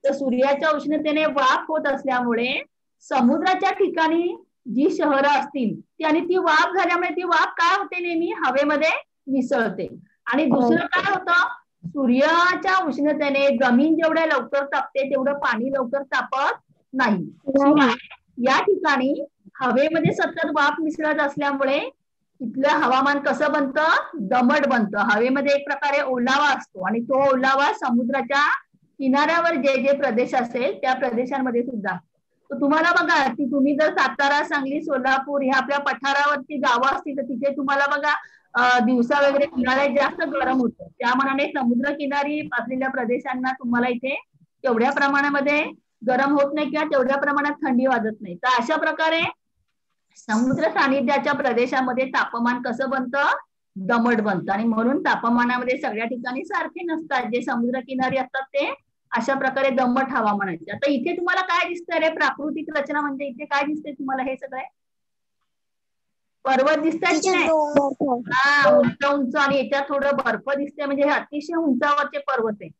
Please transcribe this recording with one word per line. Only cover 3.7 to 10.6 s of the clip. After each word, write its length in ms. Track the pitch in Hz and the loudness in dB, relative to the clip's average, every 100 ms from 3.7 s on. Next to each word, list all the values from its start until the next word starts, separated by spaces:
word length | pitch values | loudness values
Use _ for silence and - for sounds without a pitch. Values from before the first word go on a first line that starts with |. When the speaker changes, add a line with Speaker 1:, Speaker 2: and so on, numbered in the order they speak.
Speaker 1:
ठिकाणी 640 | 392 370 330 311 330 349 - _ _ 247 | 0 -2 2 2 2 -2 -6 _ _ -6
जी 280 | 214 320 - | 0 0 2
शहरं 320 | 302 269 285 | 2 2 2
असतील 520 | 277 - 285 220 156 | 2 -2 -4 -4 -4
ती, 240 | - _ | -14 _
आणि 160 | 311 311 | 0 0
ती 160 | 339 359 | 2 0
वाफ 400 | 330 311 349 359 | 4 2 2 0
झाल्यामुळे 320 | 349 349 359 | 0 0 -2
ती 140 | 339 | -4
वाफ 240 | 349 330 - | 0 2 0
काय 300 | - 349 392 | 2 2 2
होते? 200 | 392 359 | -2 -6
नेहमी 340 | 349 330 349 440 254 | -4 -2 -2 -2 0
हवेमध्ये 440 | 262 294 294 311 539 - _ - | 2 2 2 0 0 -8 _ -4
मिसळते. 600 | 269 - 262 220 185 170 - - _ - | -2 0 0 0 -4 -10 -12 -20 _ -4
आणि 120 | 262 | 0
दुसरं 420 | 302 254 | 2 4